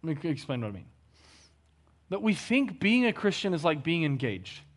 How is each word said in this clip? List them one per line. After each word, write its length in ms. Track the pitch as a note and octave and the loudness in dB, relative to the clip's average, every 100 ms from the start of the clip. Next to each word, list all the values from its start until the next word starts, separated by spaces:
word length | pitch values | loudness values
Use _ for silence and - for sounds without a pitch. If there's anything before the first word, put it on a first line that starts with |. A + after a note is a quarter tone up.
Let 220 | D#3+ D3 | -4 -4
me 60 | E3+ | -2
explain 300 | C#3+ - B2+ | -4 -4 -4
what 60 | A2 | -4
I 40 | |
mean. 180 | G2 - - _ _ - - - _ _ _ _ _ _ | -8 -14 -20 _ _ -20 -20 -20 _ _ _ _ _ _
That 120 | G3 | -2
we 120 | A3 | 0
think 460 | G3 - A#3+ C4+ F3+ | 0 2 2 2 0
being 260 | G3 A#3+ B3 | 2 4 4
a 80 | |
Christian 400 | - G3+ - G3+ | 2 0 0 0
is 100 | E3+ | 2
like 200 | E3 D3+ | 2 0
being 200 | D#3 E3+ | 0 0
engaged. 560 | D#3 C3+ B2 F#2+ F#2 - - | 2 0 -2 -4 -10 -18 -20